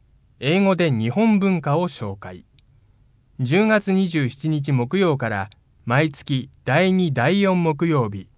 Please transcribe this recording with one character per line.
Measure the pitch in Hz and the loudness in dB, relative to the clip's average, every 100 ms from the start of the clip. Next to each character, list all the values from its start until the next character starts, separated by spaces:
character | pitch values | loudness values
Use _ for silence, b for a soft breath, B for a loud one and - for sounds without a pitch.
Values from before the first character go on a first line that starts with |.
| _ _ _ _ | _ _ _ _
英 | 127 180 | -2 2
語 | 196 180 | 2 2
で | 170 | 2
日 | 117 113 | 2 0
本 | 196 226 208 | 2 2 4
文 | 196 180 | 2 0
化 | 147 151 | 0 -2
を | 175 | -2
紹 | - 107 98 | -6 -10 -10
介。 | 92 92 - _ _ _ _ _ _ _ _ - | -14 -18 -20 _ _ _ _ _ _ _ _ -6
十 | 123 175 220 | 0 2 4
月 | 214 196 | 2 2
二 | 190 190 | 0 0
十 | 160 123 | 0 -2
七 | - 156 | -2 -4
日 | 151 143 | -2 0
木 | 131 120 185 | 0 0 0
曜 | 185 139 | 0 0
か | 113 | -2
ら | 104 98 - _ _ | -4 -8 -12 _ _
毎 | - 127 156 | -2 0 0
月 | 143 - 135 135 _ | -4 -6 -4 -6 _
第 | - 143 185 | -2 2 2
二、 | 185 180 | 2 0
第 | 123 127 196 | 0 0 2
四 | 196 185 | 0 0
木 | 165 151 170 | 0 0 0
曜 | 151 113 | 0 0
日、 | 98 92 | -6 -14